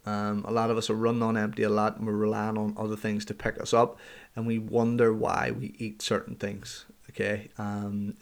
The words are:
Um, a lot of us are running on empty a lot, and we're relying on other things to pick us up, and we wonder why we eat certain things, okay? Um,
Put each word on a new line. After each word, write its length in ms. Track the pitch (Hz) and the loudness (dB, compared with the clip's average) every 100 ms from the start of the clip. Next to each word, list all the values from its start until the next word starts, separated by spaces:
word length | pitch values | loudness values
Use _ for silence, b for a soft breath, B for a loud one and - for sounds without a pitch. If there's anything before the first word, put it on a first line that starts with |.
| - | -6
Um, 380 | 104 104 104 101 | -2 0 -2 0
a 40 | |
lot 200 | 113 113 | 0 2
of 80 | 113 | 0
us 100 | 110 | 0
are 60 | |
running 280 | 110 113 120 | 2 2 2
on 140 | 113 113 | 2 2
empty 260 | 107 107 | 0 0
a 60 | 107 | 2
lot, 300 | 104 107 107 | 4 2 0
and 80 | 110 | -2
we're 80 | |
relying 420 | 104 107 107 107 107 | 2 2 0 0 0
on 180 | 107 107 | -2 -2
other 180 | 110 107 | -4 -2
things 300 | 107 104 104 | -2 -2 -4
to 80 | |
pick 260 | 104 113 - | -4 -4 -4
us 140 | - | 2
up, 240 | 117 120 - B B B | 4 4 2 B B B
and 120 | - 113 | -6 -2
we 120 | 113 | -2
wonder 540 | 110 117 117 120 117 | 0 2 4 6 4
why 380 | 110 87 - 123 | 4 2 0 0
we 240 | 117 - - | -2 -6 -6
eat 220 | 110 - | -8 -4
certain 360 | - 107 - 117 | -2 -2 -2 -6
things, 500 | 101 101 - - - - - | -6 -6 -12 -16 -18 -20 -12
okay? 400 | - 101 104 104 - | -4 -2 -2 -6 -8
Um, 560 | 104 104 101 101 101 104 | -6 -4 -4 -4 -4 -4